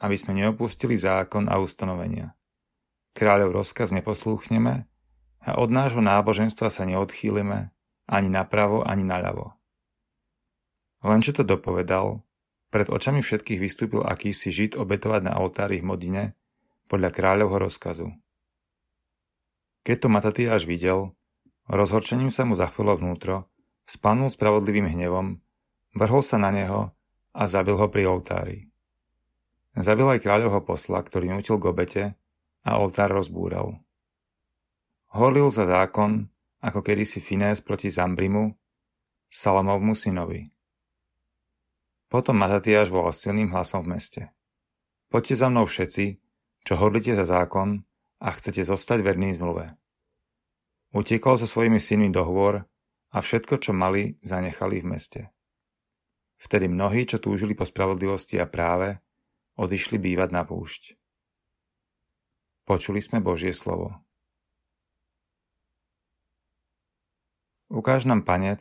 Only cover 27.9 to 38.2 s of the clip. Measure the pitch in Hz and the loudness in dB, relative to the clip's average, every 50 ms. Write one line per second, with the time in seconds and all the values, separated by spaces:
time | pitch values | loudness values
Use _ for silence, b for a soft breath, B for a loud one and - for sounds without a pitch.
27.9 | 92 104 95 92 90 90 92 - 92 90 95 92 95 98 - - _ _ _ _ | 2 2 2 2 0 0 -2 -4 -6 -4 -6 -6 -8 -12 -14 -20 _ _ _ _
28.9 | _ _ _ _ _ _ _ _ _ _ _ _ _ _ _ _ - - 87 107 | _ _ _ _ _ _ _ _ _ _ _ _ _ _ _ _ -8 -2 2 4
29.9 | 107 113 135 139 131 113 - 101 101 110 117 110 101 98 - - 90 - - - | 4 6 6 6 4 4 4 4 4 4 4 4 2 0 0 -2 -4 -6 -4 -4
30.9 | 95 92 - - - 92 87 92 92 101 107 - 110 101 90 90 85 92 87 - | -4 -4 -2 -2 -2 -2 -2 -2 -2 -4 0 0 0 2 2 0 0 0 -2 -2
31.9 | - 101 101 104 101 - _ _ _ _ _ _ _ _ - - 110 107 101 90 | -2 -2 -2 -4 -6 -10 _ _ _ _ _ _ _ _ -4 0 0 2 2 0
32.9 | - 101 101 95 98 98 92 - 87 87 90 87 87 92 101 - - - - _ | 2 0 2 2 2 0 -2 -2 -4 -6 -6 -4 -4 -4 -4 -6 -8 -12 -18 _
33.9 | _ _ _ _ _ _ _ _ _ _ _ _ _ _ _ _ _ _ _ _ | _ _ _ _ _ _ _ _ _ _ _ _ _ _ _ _ _ _ _ _
34.9 | _ _ _ _ - 107 120 135 131 143 143 139 - 110 98 90 90 92 95 92 | _ _ _ _ 0 2 4 4 6 4 4 4 2 2 2 4 4 4 2 2
35.9 | - 107 104 104 107 107 104 - _ _ _ _ _ _ - - - 101 - 101 | 2 0 2 2 0 -2 -4 -8 _ _ _ _ _ _ -8 -6 -4 -2 0 0
36.9 | 104 98 107 - - 98 - - 101 98 101 104 104 104 - - 104 - - 98 | 0 0 0 -2 -6 -8 -8 -4 -2 0 0 0 0 -2 -4 -6 -6 -4 -4 -4
37.9 | 85 90 90 90 90 85 | -2 0 0 0 0 0